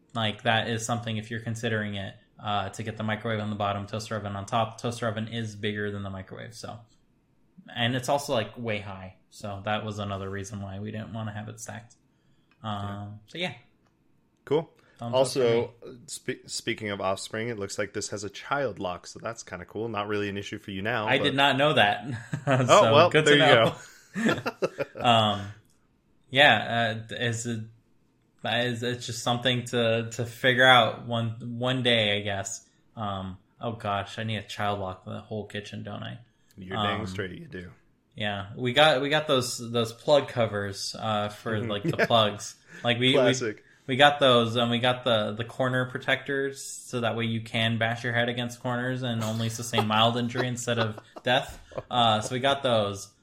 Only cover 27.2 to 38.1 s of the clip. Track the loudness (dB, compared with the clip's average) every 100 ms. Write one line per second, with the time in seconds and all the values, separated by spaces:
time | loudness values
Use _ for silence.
27.2 | -2 -2 -4 -6 -8 -16 _ _ _ _
28.2 | _ _ -2 0 0 -2 -4 -4 -6 -4
29.2 | -2 0 2 0 0 0 2 2 -2 -6
30.2 | -8 0 2 8 10 10 6 0 -4 -4
31.2 | -4 -6 -8 -4 -2 0 2 4 2 0
32.2 | -2 -4 -6 -10 -16 _ _ -8 -6 -4
33.2 | -8 -10 _ -10 -8 -6 -2 -2 -4 -6
34.2 | -4 -4 -6 -4 -2 -2 -4 -8 -10 -12
35.2 | -10 -10 -8 -10 -10 -12 -10 -10 -12 -14
36.2 | -18 _ _ -18 -8 -4 -2 -4 -6 -6
37.2 | -8 -10 -14 -14 -16 -20 _ _ _